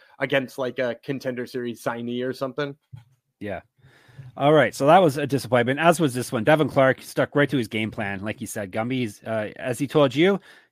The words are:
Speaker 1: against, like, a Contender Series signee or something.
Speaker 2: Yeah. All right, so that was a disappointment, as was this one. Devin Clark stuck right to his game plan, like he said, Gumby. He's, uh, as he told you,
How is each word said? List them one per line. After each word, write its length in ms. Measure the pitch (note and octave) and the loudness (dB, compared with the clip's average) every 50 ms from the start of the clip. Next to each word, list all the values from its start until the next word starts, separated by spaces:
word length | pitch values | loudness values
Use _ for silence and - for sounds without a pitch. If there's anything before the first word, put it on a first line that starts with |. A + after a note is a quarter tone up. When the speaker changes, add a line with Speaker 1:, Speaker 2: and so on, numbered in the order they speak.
| _ _ _ - | _ _ _ -8
Speaker 1:
against, 400 | C#3 C3 C#3 C#3 C3 A#2+ - - | -4 -2 0 -2 -2 -2 -6 -8
like, 220 | C3 B2+ B2 - | -8 -6 -4 -4
a 160 | C3 A#2+ A#2 - - | -4 -4 -4 -6 -8
Contender 420 | - C#3 B2+ - C3+ B2+ A#2+ B2 | -8 -8 -6 -6 -6 -6 -6 -8
Series 380 | A#2 - B2+ A#2+ A#2+ A#2 A2+ - | -8 -8 -8 -8 -8 -8 -8 -8
signee 440 | C3+ A#2+ A#2 A#2+ A#2+ A#2+ B2 B2 C3 | -8 -8 -6 -8 -6 -6 -6 -6 -6
or 60 | B2+ | -6
something. 420 | - C#3 C3 B2 - D3 C#3+ C#3+ - _ _ - - - _ _ _ _ _ _ _ | -6 -8 -8 -6 -8 -8 -8 -10 -14 _ _ -20 -20 -20 _ _ _ _ _ _ _
Speaker 2:
Yeah. 220 | G2 G#2 F#2+ E2+ - _ _ _ _ _ _ _ _ _ _ - - - - | -10 -10 -8 -10 -12 _ _ _ _ _ _ _ _ _ _ -20 -20 -18 -8
All 180 | - C3+ D3 D#3 | -2 2 4 6
right, 200 | D3+ C3 G#2+ - | 6 6 4 2
so 140 | - C#3 C#3+ | 2 4 6
that 140 | E3 F#3+ F#3+ | 8 8 8
was 140 | D#3 B2+ D3+ | 6 2 0
a 100 | C#3+ B2 | -2 -2
disappointment, 520 | C#3 C3+ - A2+ B2 B2 A#2+ A#2 C#3 C#3+ | -2 -4 -2 0 2 2 2 2 0 4
as 200 | D#3+ E3+ F3 - | 4 4 4 4
was 160 | E3+ C#3+ A#2 | 2 -2 -2
this 160 | B2+ A#2+ - | -4 -6 -4
one. 120 | - A#2+ G#2+ | -4 -2 2
Devin 260 | D3 D#3 D3+ D#3 B2 | 2 4 4 2 2
Clark 340 | - C#3+ C3+ C3 B2+ - - | 2 4 4 4 2 0 -6
stuck 320 | - - - C3+ - - | -8 -4 -4 -4 -2 0
right 140 | C#3+ C#3+ C#3 | 0 0 2
to 60 | - C3+ | 0 -2
his 100 | A2+ G2+ | -4 -4
game 240 | - G#2+ A2 A2 | -4 -4 -4 -4
plan, 300 | G#2 - A2 G2 G2+ F#2+ | -6 -6 -6 -6 -6 -6
like 180 | G2 G#2+ G#2 - | -6 -8 -8 -8
he 80 | A2+ G#2 | -10 -10
said, 240 | - A2 G#2 F#2+ | -8 -8 -10 -6
Gumby. 220 | F2+ A2 A2 B2 C3 | -6 -4 -4 -2 -2
He's, 300 | B2+ B2 G#2+ G2+ - - | -2 -4 -4 -6 -10 -10
uh, 280 | A2+ A2+ A2 G#2+ G2 - - | -6 -4 -4 -4 -6 -8 -10
as 200 | - C3 B2 - | -8 -6 -6 -4
he 80 | C#3+ | -6
told 300 | C3 - D#3 D3 C3+ A#2 | -2 2 2 2 4 4
you, 240 | C#3 E3 F#3+ G3+ F#3 - - - - _ _ | 4 4 4 4 2 -2 -10 -20 -20 _ _